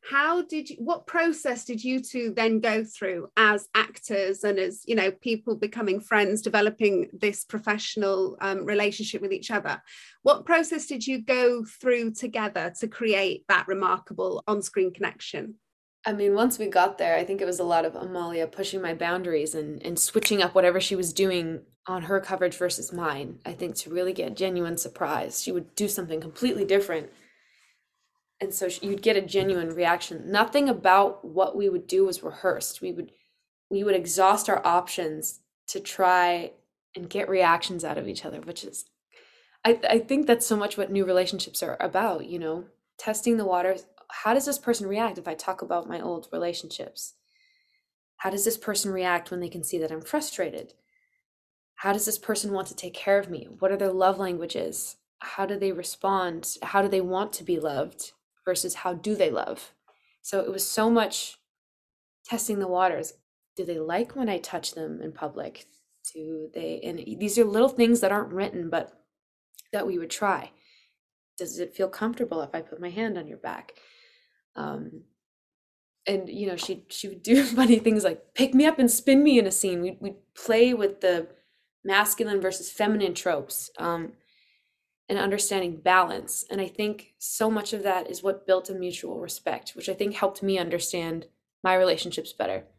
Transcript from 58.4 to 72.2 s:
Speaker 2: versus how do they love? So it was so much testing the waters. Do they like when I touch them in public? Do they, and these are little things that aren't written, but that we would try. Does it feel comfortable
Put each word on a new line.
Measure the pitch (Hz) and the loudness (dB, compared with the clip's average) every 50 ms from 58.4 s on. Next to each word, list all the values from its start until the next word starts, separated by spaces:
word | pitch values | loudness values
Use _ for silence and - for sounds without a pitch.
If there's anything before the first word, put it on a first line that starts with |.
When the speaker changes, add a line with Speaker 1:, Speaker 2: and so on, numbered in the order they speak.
| _ | _
Speaker 2:
versus | 185 180 180 - 180 - | -2 -2 -2 -2 -4 -6
how | - - 185 180 | -4 -4 -4 -4
do | 170 175 208 214 | -4 -2 -2 2
they | 202 190 156 | 2 2 2
love? | 131 - - - - - - - _ _ _ _ _ _ _ _ _ _ | 2 -2 -4 -4 -6 -10 -12 -20 _ _ _ _ _ _ _ _ _ _
So | _ - - 196 | _ -4 -2 -2
it | 185 - | -2 -2
was | 190 190 196 | -2 -4 -4
so | - - - 220 226 | -2 0 2 4 6
much | 233 233 220 190 - - - - - _ _ _ _ _ _ _ _ _ _ _ _ _ _ _ _ _ _ | 6 4 4 2 -2 -6 -8 -8 -12 _ _ _ _ _ _ _ _ _ _ _ _ _ _ _ _ _ _
testing | - - 226 - - 214 202 | -8 -6 -6 -4 -2 -2 -2
the | 196 185 | -2 0
waters. | 180 180 185 185 170 147 160 - - _ _ _ _ _ _ _ _ - | 2 4 4 4 2 0 -6 -8 -12 _ _ _ _ _ _ _ _ -8
Do | 185 | -6
they | 170 175 160 | -6 -4 -6
like | 156 156 170 190 240 233 - | -4 -2 -2 -2 -2 -2 -4
when | 269 254 226 | -4 -2 -2
I | 196 175 | -2 -4
touch | 175 - - 170 160 - - | -6 -6 -10 -8 -8 -8 -8
them | 165 160 156 156 165 | -6 -8 -8 -8 -8
in | 160 156 | -10 -12
public? | 151 - 160 147 - - - - - - - _ _ _ _ _ _ _ _ - - | -10 -8 -10 -10 -8 -8 -10 -10 -12 -16 -20 _ _ _ _ _ _ _ _ -14 -12
Do | 160 156 156 160 156 156 156 - | -12 -10 -10 -8 -8 -10 -10 -10
they, | 170 165 160 165 - - | -8 -6 -6 -6 -6 -8
and | - 165 170 - - 214 - | -8 -8 -8 -8 -10 -8 -4
these | 196 208 196 226 | -4 0 4 4
are | 233 | 4
little | 208 202 220 233 269 | 6 6 4 4 4
things | 262 - 240 226 233 233 | 6 6 6 6 6 6
that | 208 190 | 6 4
aren't | 202 208 208 - 175 | 2 2 -2 -2 -4
written, | 185 196 - - 175 170 165 | -4 -4 -4 -4 -6 -6 -2
but | 165 165 - - _ _ _ _ _ _ _ _ _ _ _ _ _ - - _ | -2 -2 -4 -4 _ _ _ _ _ _ _ _ _ _ _ _ _ -20 -18 _
that | - 202 196 - | -6 -4 -2 -2
we | 185 175 | -4 -4
would | 165 160 | -4 -6
try. | - - 214 202 185 143 - - _ _ _ _ _ _ _ _ _ _ _ _ _ _ _ _ _ - | -6 -2 0 0 0 0 -4 -10 _ _ _ _ _ _ _ _ _ _ _ _ _ _ _ _ _ -12
Does | 180 - - 170 | -12 -10 -6 -8
it | 180 180 - | -8 -8 -2
feel | - 196 190 | -2 -2 -2
comfortable | 190 - 214 226 240 - | -2 -2 -4 -4 -2 -2